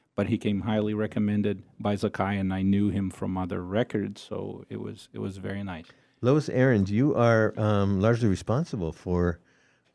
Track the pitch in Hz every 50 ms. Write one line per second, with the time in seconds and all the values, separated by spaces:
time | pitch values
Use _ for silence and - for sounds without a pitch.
0 | _ _ _ - 101 98 110 104 - 107 104 98 87 113 107 107 107 107 107 104
1 | 107 107 - 110 107 104 104 104 101 107 101 95 - _ _ - 107 104 104 101
2 | - 101 - - 95 95 104 98 95 95 95 95 95 98 98 101 104 104 90 98
3 | 98 95 92 - 101 98 95 92 92 85 95 92 90 90 95 110 123 - - 107
4 | 101 104 101 - - - - 95 98 101 98 - - - 107 107 104 107 104 101
5 | - - - 110 107 101 95 98 95 98 98 101 101 98 87 80 80 - - _
6 | _ _ _ - - 123 143 156 143 - - 127 127 131 123 104 98 92 101 113
7 | 135 147 - - 120 117 117 110 110 107 - - 110 107 107 101 98 98 101 92
8 | 95 113 117 113 120 107 92 85 - - 110 135 170 - - 107 85 80 80 -
9 | - 92 90 87 87 87 82 - _ _ _ _ _ _ _ _ _ _